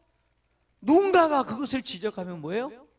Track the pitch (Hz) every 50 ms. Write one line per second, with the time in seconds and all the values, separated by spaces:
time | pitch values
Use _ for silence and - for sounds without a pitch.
0 | _ _ _ _ _ _ _ _ _ _ _ _ _ _ _ _ - 196 294 349
1 | 403 392 359 370 330 320 302 277 254 - 214 233 285 247 - 262 - - - 180
2 | 180 214 208 - 185 180 180 170 147 151 180 220 247 302 285 - - _ _